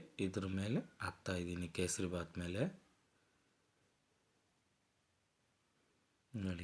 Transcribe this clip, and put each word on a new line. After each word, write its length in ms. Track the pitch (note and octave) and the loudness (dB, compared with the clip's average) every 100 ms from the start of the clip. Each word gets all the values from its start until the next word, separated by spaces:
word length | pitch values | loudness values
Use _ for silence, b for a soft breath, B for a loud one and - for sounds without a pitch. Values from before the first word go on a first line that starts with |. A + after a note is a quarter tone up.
| - - F#2+ | 2 0 0
ಇದ್ರ 260 | G2+ F#2+ F#2+ | 2 0 0
ಮೇಲೆ 200 | G2+ C#3+ E3 - | 2 2 0 -4
ಹಾಕ್ತಾಯಿದ್ದೀನಿ 640 | - - - F#2 F2 F2+ F2 - | -6 -4 -2 0 0 0 -2 0
ಕೇಸರಿ 300 | F2+ - F#2 | 2 2 0
ಬಾತ್ 240 | F2 E2+ - | 0 -2 -4
ಮೇಲೆ. 200 | F2 F#2+ E3+ - - _ _ _ _ _ _ _ _ _ _ _ _ _ _ _ _ _ _ _ _ _ _ _ _ _ _ _ _ _ _ _ _ _ _ A#2 | -2 0 0 -2 -16 _ _ _ _ _ _ _ _ _ _ _ _ _ _ _ _ _ _ _ _ _ _ _ _ _ _ _ _ _ _ _ _ _ _ -2
ನೋಡಿ, 180 | F#2+ F2 | -2 -2